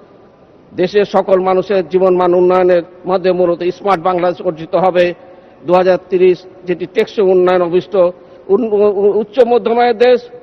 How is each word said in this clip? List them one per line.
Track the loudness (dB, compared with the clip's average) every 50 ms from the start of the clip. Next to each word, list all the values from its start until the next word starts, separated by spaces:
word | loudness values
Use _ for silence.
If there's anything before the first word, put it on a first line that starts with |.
| -20 _ -20 -20 -20 _ _ _ -20 _ _ _ _ _
দেশের | -6 -4 -4 -2 0 -2 -2
সকল | 0 -2 -2 0 2 0 0
মানুষের | 0 0 0 -2 -2 -2 -2 -4 -4 -2
জীবনমান | -2 0 2 2 2 2 2 0 2
উন্নয়নের | 2 2 2 2 2 2 2 0 0 -2 -4 -14 -16 -8
মধ্যে | -4 -4 -2 0 -2
মূলত | 0 0 0 -2 -2 -2 -4
স্মার্ট | -6 -6 -4 -2 -2 -2 -2 -2
বাংলাদেশ | -4 -2 -2 -2 -4 -4 -4
অর্জিত | -6 -8 -8 -8 -12 -6 -4
হবে | 0 0 0 2 2 0 0 -2 -8 -16 -20 -20 -20 -20 -20 -20 -16 -4
দু | 0 0
হাজার | 2 4 2 0 0 -2 -4
তিরিশ, | 0 2 4 2 2 0 -4 -16 -20 -20 -8
যেটি | -8 -8 -8 -8
টেকসই | -6 -4 -4 -4 -4 -2 -2
উন্নয়ন | 0 2 2 2 2 2 2 0
অভিষ্ট | 0 0 -2 -4 -4 -2 0 0 0 0 0 -6 -18 -20 -20 -20 -4 -2
উন-, | -2 0 0 -2 0
উ-, | 0 0 0 0 0 0 0 0 0
উচ্চ | -4 -4 0 0 2 2
মধ্যম | 2 0 0 0 0 0
আয়ের | 0 0 2 2
দেশ | 2 2 2 0 -2 -8 -18 -20